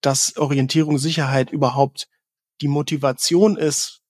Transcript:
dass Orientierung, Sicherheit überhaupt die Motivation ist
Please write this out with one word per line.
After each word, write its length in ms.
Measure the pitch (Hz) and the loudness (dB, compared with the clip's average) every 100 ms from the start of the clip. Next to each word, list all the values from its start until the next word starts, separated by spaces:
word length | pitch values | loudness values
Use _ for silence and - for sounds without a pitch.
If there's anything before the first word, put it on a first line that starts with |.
dass 360 | 143 139 - - | 0 0 -2 -2
Orientierung, 600 | 147 135 131 160 151 147 | -2 0 0 2 2 0
Sicherheit 540 | 143 160 135 135 131 | 0 -2 0 0 0
überhaupt 560 | 151 135 131 139 - - _ _ _ _ _ | 0 0 2 0 0 -16 _ _ _ _ _
die 60 | 143 | -2
Motivation 880 | 143 139 151 135 127 - 170 214 185 | -2 -2 -2 -2 -2 0 4 4 2
ist 460 | 156 139 - - _ | -2 -2 -6 -10 _